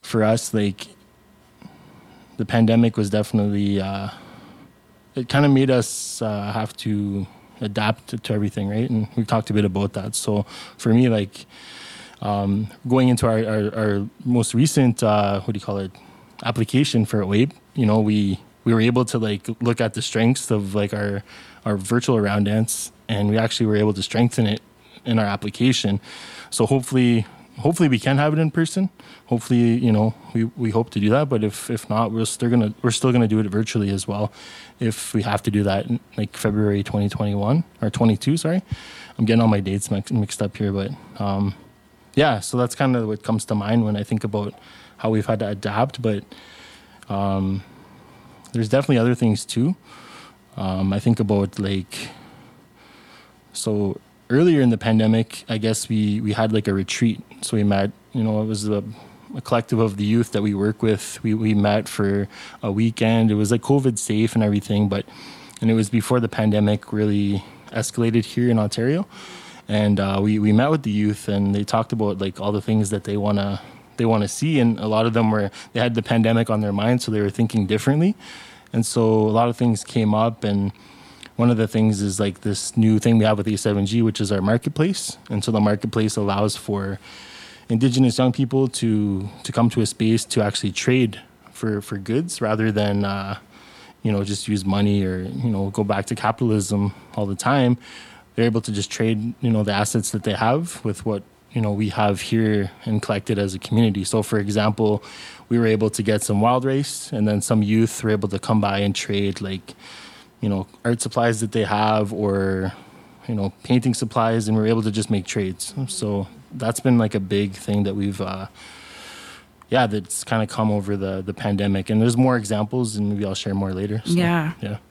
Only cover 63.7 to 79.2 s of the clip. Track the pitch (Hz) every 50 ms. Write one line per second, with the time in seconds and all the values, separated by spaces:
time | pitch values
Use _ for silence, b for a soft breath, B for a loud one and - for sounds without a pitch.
63.7 | 139 143 131 135 117 104 - - 107 107 110 113 - 123 110 104 104 104 101 -
64.7 | 107 101 104 101 98 101 - B B B B B B B B B B B - 113
65.7 | 113 113 110 98 117 117 104 - 131 123 117 110 - - 110 107 104 107 104 104
66.7 | 104 107 - - - 104 107 107 104 104 101 101 101 98 B B B B B B
67.7 | - 117 110 - - - 117 117 110 117 107 - - - 120 123 117 110 104 104
68.7 | - - 113 127 147 175 196 B B B B B B B B B B B B -
69.7 | 104 104 104 104 104 95 98 98 98 98 101 107 107 107 104 107 104 107 127 143
70.7 | 160 156 135 110 104 104 104 104 107 - - - 104 101 101 98 101 101 101 -
71.7 | - 113 113 - - 113 107 101 101 95 98 98 90 - - 104 104 104 98 -
72.7 | 110 110 107 95 107 101 - - 101 104 101 104 104 101 98 101 101 95 B B
73.7 | B B B B B - 117 113 113 110 104 101 - - - 156 160 139 120 117
74.7 | 113 - 101 107 107 110 113 117 110 117 113 107 107 107 101 98 B B B B
75.7 | B 117 117 123 117 117 110 - 117 117 110 113 117 113 117 113 113 107 107 101
76.7 | 98 101 104 113 123 123 - - 110 107 104 101 95 - 117 107 - 113 101 92
77.7 | 104 107 - 135 139 151 165 196 214 B B B B B B B B B B B
78.7 | - 117 110 - - 123 113 110 110 110